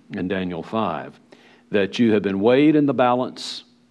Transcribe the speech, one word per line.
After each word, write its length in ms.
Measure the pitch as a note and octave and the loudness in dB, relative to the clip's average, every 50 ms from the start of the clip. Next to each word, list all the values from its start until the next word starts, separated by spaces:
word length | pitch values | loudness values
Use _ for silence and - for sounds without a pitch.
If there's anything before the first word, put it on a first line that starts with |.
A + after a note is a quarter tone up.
| _ _ | _ _
in 160 | - G2+ F2+ F2+ | -8 -6 -4 -4
Daniel 360 | G2 F#2 F#2 F2+ F2+ E2 E2 | -4 -4 -4 -4 -6 -8 -10
five, 560 | - - A2+ A2 F#2+ E2 D2 B1+ C#2 - - _ _ - _ _ - - _ _ _ | -6 -4 -4 -4 -2 -4 -6 -8 -12 -16 -20 _ _ -20 _ _ -20 -20 _ _ _
that 300 | - G#2 G2 F#2+ - - | 0 0 0 0 0 2
you 120 | A#2+ A2+ G#2 | 2 4 4
have 100 | G#2 F2+ | 2 2
been 160 | G2+ F#2+ G2 | 0 -2 2
weighed 360 | G2 A#2 B2 C3+ D3 D3+ D#3+ | 2 4 4 6 4 4 4
in 100 | D3+ D3 | 4 2
the 80 | C#3 B2+ | 2 2
balance 720 | A#2 B2+ B2 B2 B2 B2+ - - - - - - - - _ _ _ _ _ | 2 2 2 2 0 -2 -6 -8 -12 -14 -14 -14 -14 -16 _ _ _ _ _